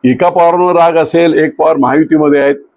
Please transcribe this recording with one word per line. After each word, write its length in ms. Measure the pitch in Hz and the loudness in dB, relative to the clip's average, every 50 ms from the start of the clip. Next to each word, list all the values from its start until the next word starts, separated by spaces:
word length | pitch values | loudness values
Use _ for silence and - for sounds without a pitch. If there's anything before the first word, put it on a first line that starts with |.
| - | 0
एका 260 | 127 127 127 180 175 | -2 -2 0 0 -2
पवारांवर 460 | 175 180 170 170 175 175 180 180 175 | 0 2 0 2 2 0 0 0 2
राग 180 | 170 165 170 165 | 2 2 2 2
असेल, 400 | 165 156 156 - 165 170 165 151 | 0 -2 0 0 0 0 2 2
एक 220 | 143 156 156 - | 0 -2 -2 -2
पवार 220 | - 156 160 160 143 | -2 -2 0 0 0
महायुतीमध्ये 600 | 135 123 135 147 156 - 160 151 151 147 143 143 143 | -2 0 0 0 0 0 0 0 0 2 0 2 0
आहेत. 120 | 139 143 139 - _ _ | 0 -2 -4 -8 _ _